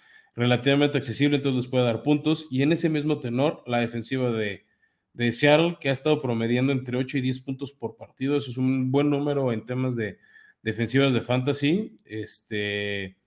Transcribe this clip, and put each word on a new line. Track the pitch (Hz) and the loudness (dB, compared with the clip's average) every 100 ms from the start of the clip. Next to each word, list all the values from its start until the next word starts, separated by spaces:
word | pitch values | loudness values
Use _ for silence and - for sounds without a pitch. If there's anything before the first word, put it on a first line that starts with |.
| _ - _ - | _ -20 _ -2
relativamente | 123 123 135 139 147 143 | 2 2 4 4 4 2
accesible, | 127 110 143 143 | -4 0 2 2
entonces | 139 127 | 0 -2
les | 123 | 0
puede | 131 123 | 0 2
dar | 110 | 0
puntos. | 147 147 147 156 - | 0 0 2 -2 -2
Y | 127 | 0
en | 143 | 2
ese | 165 165 | 2 0
mismo | 151 151 147 | 0 -2 -2
tenor, | 120 120 147 - 127 | -2 0 0 -2 -2
la | 120 | -2
defensiva | 117 117 110 131 127 | 0 -4 -6 -2 -2
de, | 110 104 95 _ _ _ _ _ | 0 -4 -6 _ _ _ _ _
de | - 120 | -2 0
Seattle, | 113 143 151 170 170 | 4 6 6 4 0
que | 143 | -2
ha | |
estado | 127 151 151 | 0 2 0
promediando | 127 113 113 120 135 | 0 -2 0 2 2
entre | 135 127 123 | 0 -2 -4
ocho | 131 139 | -2 -2
y | |
diez | 127 127 | -2 -4
puntos | - 131 135 | -8 -10 -10
por | - 110 - | -10 -12 -12
partido. | 104 - 131 143 | -20 -8 -2 -2
Eso | 127 | -2
es | 120 | -2
un | 131 135 127 | 0 0 2
buen | 139 147 | 2 2
número | 143 147 143 131 | 2 0 0 0
en | 110 - | -2 -4
temas | 127 131 120 | -4 -2 -2
de | 104 90 _ - - _ | -4 -8 _ -20 -20 _
defensivas | 110 104 113 135 139 | -6 -2 0 4 4
de | 120 | 2
fantasy. | - 127 131 135 143 190 220 - | 0 -2 0 0 2 0 -2 -12
Este, | - 107 - - - 107 104 101 101 101 95 - | -12 -10 -10 -12 -8 -4 -4 -4 -4 -4 -8 -12